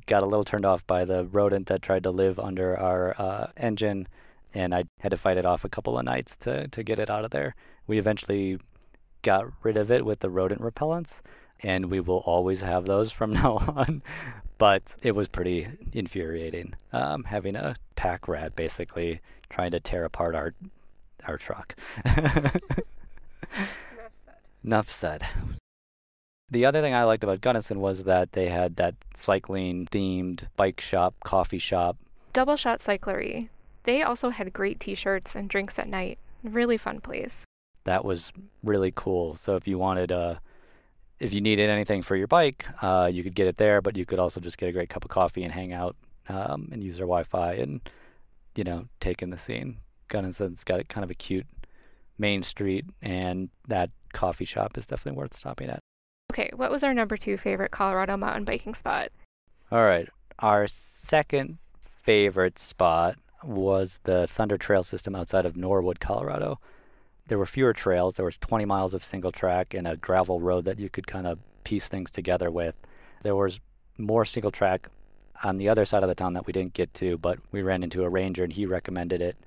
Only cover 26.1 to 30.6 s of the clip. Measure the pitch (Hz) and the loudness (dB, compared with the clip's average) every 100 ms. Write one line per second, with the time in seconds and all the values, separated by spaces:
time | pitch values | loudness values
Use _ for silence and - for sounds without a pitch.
26.1 | _ _ _ _ 120 127 151 147 123 117 | _ _ _ _ 2 4 4 2 4 4
27.1 | 110 104 95 123 117 - 101 98 95 95 | 4 2 2 2 2 0 -2 -2 0 4
28.1 | 92 90 - 90 87 90 85 87 - - | 4 4 0 0 2 0 2 0 -2 -12
29.1 | - - 98 - 95 92 90 85 104 95 | -6 0 2 0 -4 -2 -4 -4 -2 0
30.1 | 92 92 87 - - | -2 -4 -6 -6 2